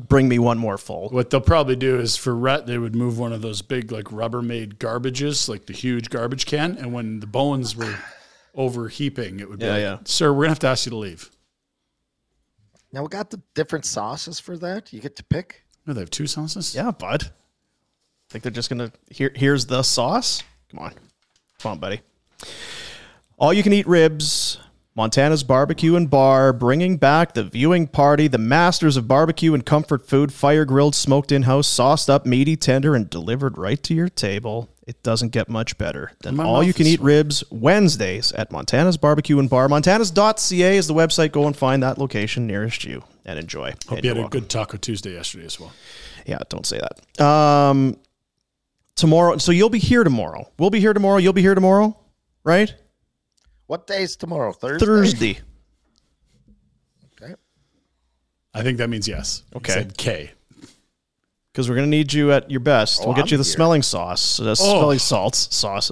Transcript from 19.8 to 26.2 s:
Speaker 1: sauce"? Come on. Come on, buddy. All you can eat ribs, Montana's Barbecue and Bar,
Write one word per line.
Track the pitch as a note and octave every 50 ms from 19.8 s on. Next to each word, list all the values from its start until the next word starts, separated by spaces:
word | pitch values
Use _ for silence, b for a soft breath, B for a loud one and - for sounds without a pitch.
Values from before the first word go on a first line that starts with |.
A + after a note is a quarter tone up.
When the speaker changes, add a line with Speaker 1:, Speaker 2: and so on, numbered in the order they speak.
| C3+
Speaker 1:
sauce"? | - - C3 A#2+ C3 - - - - - - - _ _ _ _ _
Come | - -
on. | - - - - _ _ _ _ _ _ _ _ _ _ _ _
Come | - A2+ G2
on, | D#2
buddy. | - F#2+ G2+ G#2 _ _ _ _ _ _ _ B B B B B B B B B B B B B B B B B B B _
All | _ - D3+ F#3
you | G#3 G3+
can | G3+ G3+
eat | G3+ F3
ribs, | D#3+ F3 E3+ D#3+ D#3+ D#3 D3+ D3+ - - - - - - b b b b _ _ _ _
Montana's | A2 A2 A2+ - C#3 C3+ D3+ D#3+ D3 C#3
Barbecue | B2+ C3 C3 C#3 - E3 - E3 D#3+ E3+
and | F3 E3+ C#3+
Bar, | C#3+ C3+